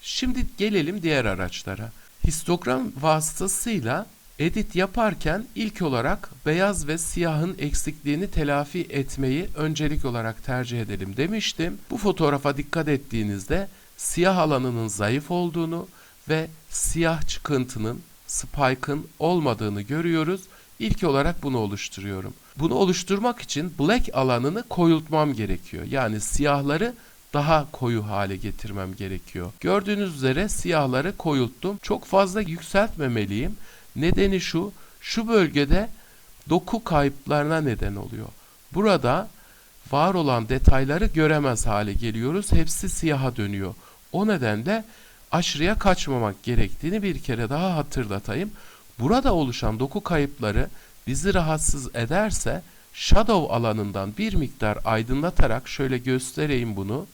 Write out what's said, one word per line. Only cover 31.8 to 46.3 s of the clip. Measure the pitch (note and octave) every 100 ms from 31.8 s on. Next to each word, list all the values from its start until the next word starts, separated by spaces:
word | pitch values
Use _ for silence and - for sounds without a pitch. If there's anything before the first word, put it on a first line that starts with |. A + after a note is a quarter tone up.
Çok | - B3+
fazla | - C#4+ G3 F#3+
yükseltmemeliyim. | G3 E3 - G3 A3 E3 C#3 A#2 G2+ G2+ D#3 G#3+ - - - -
Nedeni | D#3+ E3 G3 F#3+
şu, | - E3 G3 - - -
şu | - - A3+
bölgede | A3+ E3+ C#3 C#3+ C#3+ A3+ - - - - - -
doku | E3+ F3 A3+
kayıplarına | - D#3+ C#3+ C#3 - D3 D3 D#3+
neden | D3+ A2 G2+ G2+
oluyor. | G2 A2 G#2+ - - - -
Burada | - G#3+ F3 B2+ D3 G#3+ - - - - - -
var | C#3 E3+
olan | F#3+ D3 B2 A2+
detayları | C3 - C3+ C3+ D#3 G#3+
göremez | D#3 D#3 D#3 C#3+ A#2 A#2+
hale | G#2 G#2
geliyoruz. | G2+ A#2 A2 A#2+ F3 G#3
Hepsi | - D#3+ - G3
siyaha | - E3 C#3+ C3 A#2+
dönüyor. | G2+ G2+ F#2+ F#2+ - - -
O | E3 G#3+
nedenle | F#3+ B2 G#2 B2+ A3 A3 - - - -
aşırıya | D#3 F3 C#3+ E3 -
kaçmamak | G3+ F3+ - C3 A2